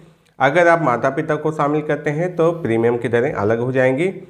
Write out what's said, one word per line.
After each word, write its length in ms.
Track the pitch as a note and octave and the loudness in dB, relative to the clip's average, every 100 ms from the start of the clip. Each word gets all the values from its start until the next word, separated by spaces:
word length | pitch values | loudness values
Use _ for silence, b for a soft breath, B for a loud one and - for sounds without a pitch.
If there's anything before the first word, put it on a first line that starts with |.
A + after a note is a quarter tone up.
| B B B B | B B B B
अगर 280 | C3+ E3 E3+ | 0 4 4
आप 140 | E3 | 4
माता 280 | D3 A#2+ C3+ | 2 0 0
पिता 260 | C#3+ D#3 D3+ | -2 -2 -2
को 160 | D#3 | -2
शामिल 300 | D#3 C#3+ D3+ | -2 0 -2
करते 280 | D3+ D3 D3+ | -2 -4 -4
हैं 260 | D3 F3+ E3 | -2 -2 0
तो 160 | E3 | 0
प्रीमियम 460 | E3 A2+ A2+ A#2 A#2+ | 0 -2 2 2 0
की 100 | A#2+ | 0
दरें 260 | A#2+ B2+ | 0 0
अलग 260 | - G2+ A#2 | 0 0 0
हो 120 | B2 | 0
जाएंगी। 420 | C3 B2+ C3 F#3 F#3+ | 2 2 2 -2 -6